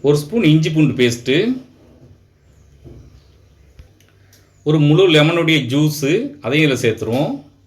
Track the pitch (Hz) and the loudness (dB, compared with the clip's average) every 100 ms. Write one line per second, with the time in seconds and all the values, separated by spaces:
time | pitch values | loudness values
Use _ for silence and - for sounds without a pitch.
0 | 139 147 - 226 165 156 175 156 143 120 | 0 -2 -2 0 2 2 2 0 0 2
1 | 120 120 - 147 226 254 - _ _ - | 0 0 -2 -2 -2 -6 -10 _ _ -20
2 | - _ _ _ _ _ _ _ - - | -20 _ _ _ _ _ _ _ -20 -20
3 | - - _ _ _ _ _ - - _ | -20 -20 _ _ _ _ _ -20 -20 _
4 | _ _ _ _ _ _ 147 156 147 160 | _ _ _ _ _ _ -2 2 4 4
5 | 190 151 151 170 160 156 120 139 151 147 | 4 4 2 0 0 -2 -2 -2 -2 -2
6 | 147 185 277 - 113 147 151 123 117 107 | -2 -2 -4 -10 -4 0 0 0 -2 -4
7 | 110 123 175 277 - _ | -4 -4 -4 -6 -14 _